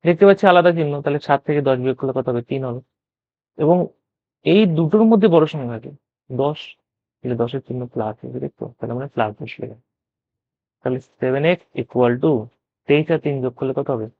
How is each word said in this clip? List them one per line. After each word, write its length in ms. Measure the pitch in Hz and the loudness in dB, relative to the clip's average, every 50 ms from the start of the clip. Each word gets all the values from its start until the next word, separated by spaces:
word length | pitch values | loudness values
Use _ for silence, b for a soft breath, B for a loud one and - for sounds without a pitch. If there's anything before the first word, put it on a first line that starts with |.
| - | 2
দেখতে 200 | 170 175 165 202 | 0 2 6 6
পাচ্ছি 180 | 196 196 196 - 196 | 6 6 6 4 6
আলাদা 180 | 180 175 170 180 170 170 | 6 6 4 4 2 2
চিহ্ন, 140 | 156 147 143 143 | -2 -2 -4 -4
তাহলে 180 | 143 147 143 147 - - | -4 -4 -4 -4 0 0
সাত 120 | 143 139 _ | 0 0 _
থেকে 140 | - 151 147 139 135 | -2 -2 0 0 0
দশ 80 | 131 123 123 | 0 0 0
বিয়োগ 120 | 131 127 - | -2 -2 -2
করলে 140 | - 135 127 131 | -4 -4 -4 -4
কত 80 | 127 - | -4 -2
হবে? 120 | 123 120 120 _ | -4 -4 -4 _
তিন 100 | 135 135 131 127 | -6 -6 -6 -6
হবে। 120 | 120 123 123 _ _ _ _ _ _ _ _ _ _ _ _ _ _ - | -8 -10 _ _ _ _ _ _ _ _ _ _ _ _ _ _ _ -2
এবং 180 | 156 156 175 180 170 - _ _ _ _ _ _ _ _ _ _ _ 151 | 2 2 2 2 0 -4 _ _ _ _ _ _ _ _ _ _ _ 2
এই 100 | 170 208 220 180 160 | 4 4 4 2 2
দুটোর 280 | 151 165 151 208 214 226 220 | 0 0 2 2 4 4 4
মধ্যে 180 | 226 208 202 208 165 | 4 4 4 4 4
বড় 100 | 160 156 151 | 4 4 2
সংখ্যা 260 | - 147 131 120 117 113 - | -2 -8 -8 -8 -8 -10 -12
কি? 60 | - 147 _ _ _ _ _ _ _ | -16 -20 _ _ _ _ _ _ _
দশ, 280 | 131 120 135 147 151 - - - - _ _ _ _ _ _ _ _ | -4 -2 -2 -2 -4 -6 -14 -20 -20 _ _ _ _ _ _ _ _
তাহলে 200 | _ - 127 123 120 | _ -6 -6 -4 -2
দশের 200 | 117 117 139 135 - | -4 -4 -4 -10 -8
চিহ্ন 160 | - 131 123 123 120 _ | -8 -8 -8 -8 -8 _
প্লাস 200 | 117 110 110 107 _ - | -6 -6 -6 -8 _ -14
হবে, 140 | 127 123 127 139 | -12 -10 -10 -10
দেখতো? 200 | 143 _ _ - - _ | -10 _ _ -14 -14 _
তাহলে 160 | _ - 117 120 | _ -10 -8 -8
আমরা 140 | 123 135 143 _ | -8 -8 -8 _
প্লাস 160 | - 113 107 107 _ | -4 -4 -4 -4 _
দশ 120 | - 117 - - | -16 -16 -12 -14
লিখলাম। 200 | - - - _ _ _ _ _ _ _ _ _ _ _ _ _ _ _ _ _ _ _ _ _ | -14 -14 -14 _ _ _ _ _ _ _ _ _ _ _ _ _ _ _ _ _ _ _ _ _
তাহলে 180 | _ 131 127 127 - _ _ _ | _ -6 -6 -6 -8 _ _ _
সেভেন 220 | - 127 127 139 147 165 | -2 -2 -2 0 0 0
এক্স 140 | 180 180 _ _ _ 131 | 0 -2 _ _ _ -10
equal 320 | 120 _ - 123 123 120 120 123 | -10 _ 0 2 2 2 2 2
to 100 | 151 160 147 117 107 117 _ _ _ _ _ _ _ - | 0 0 0 0 -2 -8 _ _ _ _ _ _ _ 2
তেইশ 180 | 147 151 156 160 165 | 2 2 2 0 -2
আর 60 | 151 - | -2 -2
তিন 100 | 156 143 135 127 | -4 -4 -2 -4
যোগ 80 | 127 123 - | -6 -6 -6
করলে 140 | 139 135 135 143 | -6 -4 -4 -4
কত 100 | 139 - 135 | -4 -4 -4
হবে? 120 | 113 110 113 _ | -4 -6 -10 _